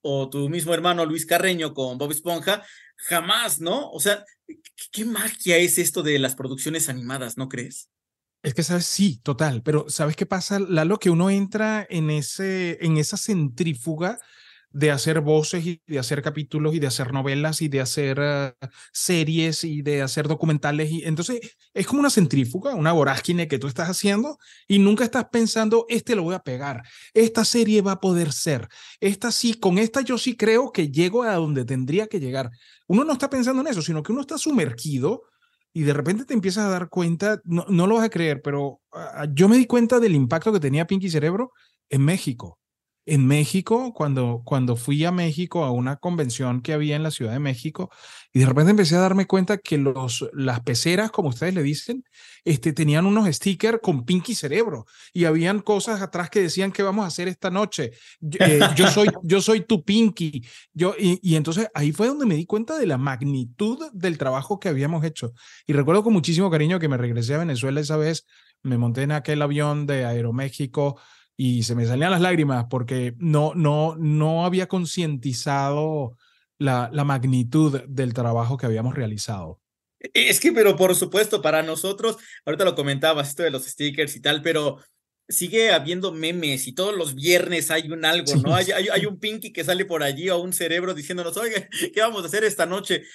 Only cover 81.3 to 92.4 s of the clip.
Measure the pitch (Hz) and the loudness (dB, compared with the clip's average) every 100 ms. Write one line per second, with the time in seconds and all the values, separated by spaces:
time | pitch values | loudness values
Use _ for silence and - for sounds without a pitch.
81.3 | 208 156 156 160 160 190 - 220 214 - | 0 2 0 0 -4 -6 -4 -4 -4 -12
82.3 | - 147 156 190 - 143 135 160 151 143 | -12 -6 0 0 0 -2 0 0 0 -2
83.3 | - 165 135 - - 147 143 143 117 147 | -2 -2 -2 -8 -6 -4 -2 -6 -4 -2
84.3 | 151 165 151 147 - _ _ _ _ - | -2 0 0 -2 -6 _ _ _ _ -6
85.3 | - 175 220 226 165 143 180 190 160 160 | -4 0 2 4 2 0 -4 -4 -4 -4
86.3 | 175 151 135 131 123 202 196 156 131 165 | -2 -2 -4 -6 -4 -4 -2 -6 -2 4
87.3 | 180 - 170 160 160 151 165 160 175 143 | 4 2 -2 -2 -2 -2 -2 0 0 2
88.3 | 143 165 180 185 185 196 196 208 185 214 | 2 4 2 2 0 0 0 -2 -6 -8
89.3 | 214 226 170 156 185 185 160 139 139 185 | -8 -10 -6 -2 -2 -2 -2 -2 -2 -2
90.3 | 175 180 180 165 170 185 151 143 180 170 | -2 -2 -4 -2 -2 -4 -6 -8 -8 -6
91.3 | 196 233 208 - - 180 202 226 208 165 | -6 -4 -4 -6 -6 -4 0 0 -2 -4
92.3 | 208 | -2